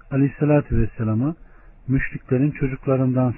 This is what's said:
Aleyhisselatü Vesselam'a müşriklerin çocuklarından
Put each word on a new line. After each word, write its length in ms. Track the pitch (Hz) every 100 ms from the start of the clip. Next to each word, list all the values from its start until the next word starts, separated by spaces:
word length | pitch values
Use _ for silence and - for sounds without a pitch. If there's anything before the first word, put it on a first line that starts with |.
| -
Aleyhisselatü 680 | 135 139 - 147 147 - -
Vesselam'a 580 | 107 - 110 110 139 170 - - - - -
müşriklerin 640 | 135 - 135 - 127 147
çocuklarından 840 | - 135 135 - 131 131 127 127